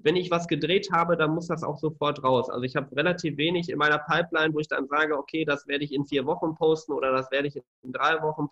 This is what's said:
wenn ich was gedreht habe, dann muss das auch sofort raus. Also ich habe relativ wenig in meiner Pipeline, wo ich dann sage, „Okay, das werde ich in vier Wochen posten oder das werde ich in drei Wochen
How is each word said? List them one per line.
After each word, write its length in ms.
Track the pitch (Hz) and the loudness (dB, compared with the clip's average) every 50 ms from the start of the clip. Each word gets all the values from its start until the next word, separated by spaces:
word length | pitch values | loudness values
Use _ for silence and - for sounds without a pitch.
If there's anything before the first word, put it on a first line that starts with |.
| - | 0
wenn 140 | 151 170 180 | 2 2 2
ich 120 | 175 160 | 0 0
was 200 | 175 170 170 170 | 0 -2 0 0
gedreht 400 | 165 147 156 151 185 196 - - | -2 0 0 2 2 0 0 2
habe, 240 | 180 170 170 170 170 | 0 2 2 2 2
dann 180 | 165 160 151 156 | 2 2 2 2
muss 140 | 170 170 170 | -2 -2 -4
das 160 | 165 156 165 | -6 -4 -4
auch 140 | - 156 - | -6 -6 -4
sofort 440 | - 156 151 - 147 147 143 143 | -4 -4 -2 0 0 -2 0 0
raus. 280 | - 131 131 123 117 - | 2 4 4 4 2 0
Also 140 | - 123 123 | -4 -4 -4
ich 120 | 131 - | -2 -2
habe 180 | 151 135 - - 135 | -4 -4 -2 -2 0
relativ 400 | 151 180 180 175 - 160 143 143 | 0 0 0 0 -2 -4 -2 0
wenig 320 | 151 165 180 175 170 170 | 0 0 0 0 -2 -2
in 80 | - 147 | -2 0
meiner 220 | 147 151 151 151 | 2 4 2 2
Pipeline, 540 | 151 - 160 160 170 165 - 160 156 160 156 | 2 0 0 0 0 0 0 2 2 2 2
wo 60 | 151 | 0
ich 80 | 156 - | -2 -2
dann 220 | 143 135 135 131 | -2 -4 -4 -2
sage, 280 | 143 151 156 151 151 139 | 0 0 2 2 0 -2
„Okay, 280 | 147 - - 160 160 | -4 -4 -4 -4 0
das 200 | 151 143 139 - | 0 0 -2 -2
werde 200 | 139 143 143 147 | -4 -4 -4 -2
ich 80 | 143 135 | -2 -2
in 100 | 139 139 | -4 -4
vier 220 | - 147 139 127 | -2 -2 -2 0
Wochen 280 | 139 170 170 175 165 160 | 0 -2 -2 -2 -4 -2
posten 360 | - 165 160 160 156 156 - | 0 2 2 2 2 0 -4
oder 220 | 143 135 135 131 131 | -4 -2 0 0 0
das 180 | 131 131 131 | 0 0 0
werde 160 | 135 139 143 147 | -2 -2 -2 -2
ich 80 | 143 | -6
in 380 | 135 - _ _ _ _ 127 127 | -8 -14 _ _ _ _ -12 -4
drei 280 | 131 135 151 160 156 | 0 0 2 2 2
Wochen 280 | 156 156 151 - 147 147 | 0 -2 -2 -2 -4 -6